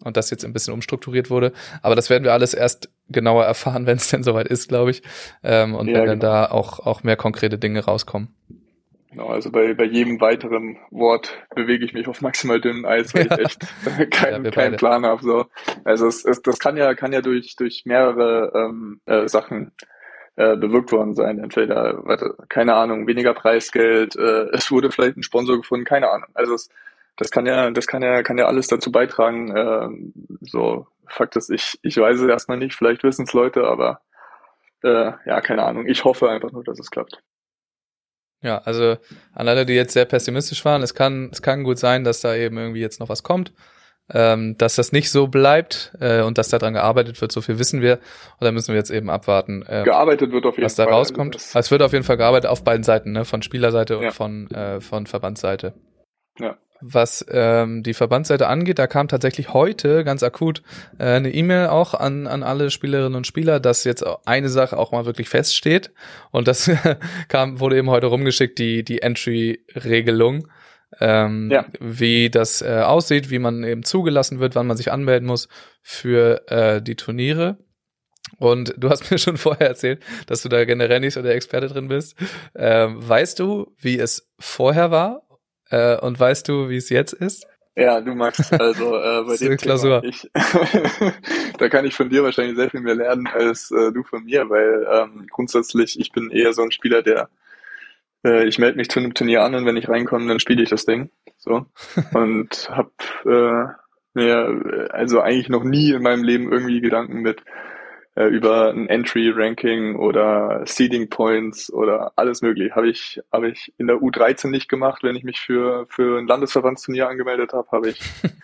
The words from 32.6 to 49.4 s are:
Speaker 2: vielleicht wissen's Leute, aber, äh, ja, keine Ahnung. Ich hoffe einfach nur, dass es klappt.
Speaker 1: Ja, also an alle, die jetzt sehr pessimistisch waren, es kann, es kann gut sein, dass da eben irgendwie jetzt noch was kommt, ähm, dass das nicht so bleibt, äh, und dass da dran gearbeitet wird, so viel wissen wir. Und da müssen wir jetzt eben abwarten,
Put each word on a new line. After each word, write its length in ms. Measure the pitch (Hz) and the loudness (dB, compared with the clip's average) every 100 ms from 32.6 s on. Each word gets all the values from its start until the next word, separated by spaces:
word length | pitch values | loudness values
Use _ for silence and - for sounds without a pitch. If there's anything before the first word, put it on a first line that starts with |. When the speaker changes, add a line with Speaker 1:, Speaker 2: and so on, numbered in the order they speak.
| 131 - | -6 0
Speaker 2:
vielleicht 260 | 117 120 | 0 2
wissen's 300 | 135 131 127 | 0 0 0
Leute, 320 | 123 127 127 | 0 2 2
aber, 380 | 117 - - - _ _ - - _ _ _ _ | 0 2 0 -2 _ _ -20 -20 _ _ _ _
äh, 280 | 127 117 110 110 | 0 2 0 -4
ja, 160 | - 113 | -4 -2
keine 220 | - 110 | 0 0
Ahnung. 240 | 120 117 120 | -2 -2 -2
Ich 180 | 131 | 0
hoffe 240 | - - 120 | 2 2 2
einfach 240 | 110 117 | 0 -6
nur, 120 | 127 | -12
dass 140 | 117 117 | -12 -14
es 120 | 117 | -10
klappt. 320 | - - - _ _ _ _ _ _ _ _ _ _ _ _ | -10 -10 -12 _ _ _ _ _ _ _ _ _ _ _ _
Speaker 1:
Ja, 160 | 127 104 | -6 -6
also 380 | - 117 117 113 _ - _ | -4 0 2 0 _ -20 _
an 160 | - 117 | -4 0
alle, 160 | 123 | 2
die 80 | 127 | 4
jetzt 220 | 123 123 | 2 4
sehr 100 | 127 | 2
pessimistisch 580 | 123 127 - 127 151 - 147 | 2 2 0 -4 -6 -2 0
waren, 160 | 147 | 0
es 120 | 127 | 0
kann, 360 | - 135 135 127 | 0 0 -2 -8
es 80 | - | -6
kann 240 | - 139 | -2 -2
gut 140 | 131 123 | -2 0
sein, 260 | 123 127 | 2 2
dass 160 | 123 113 | 0 0
da 140 | 120 | -2
eben 240 | 113 117 113 | -2 -4 -6
irgendwie 220 | 113 113 | -8 -6
jetzt 180 | 110 - | -8 -8
noch 80 | 113 | -10
was 140 | 107 | -6
kommt, 300 | - 180 180 _ _ _ _ _ - | -2 -2 -4 _ _ _ _ _ -4
ähm, 460 | 120 113 113 110 110 | 2 4 2 -2 0
dass 180 | 117 - | 0 0
das 160 | 120 | 0
nicht 180 | 143 147 | 0 2
so 160 | 143 139 | 0 2
bleibt, 680 | 135 139 156 170 - - - | 4 4 4 0 -8 -12 -6
äh, 200 | 127 113 | 0 2
und 160 | 113 113 | 2 0
dass 140 | 110 | 0
da 80 | 120 | 0
dran 160 | 113 | 0
gearbeitet 440 | 110 104 123 120 117 | 0 2 2 0 -2
wird, 120 | 110 | -6
so 80 | 120 | -4
viel 180 | 110 113 | -4 -2
wissen 220 | 127 143 | -2 2
wir. 140 | 120 120 - - - - | 2 2 -2 -20 -20 -2
Und 60 | |
da 80 | 120 | 0
müssen 160 | 113 113 | 0 -2
wir 80 | 107 | -2
jetzt 140 | 104 | -2
eben 180 | 110 104 | -4 -4
abwarten, 560 | 98 - 98 | -4 0 0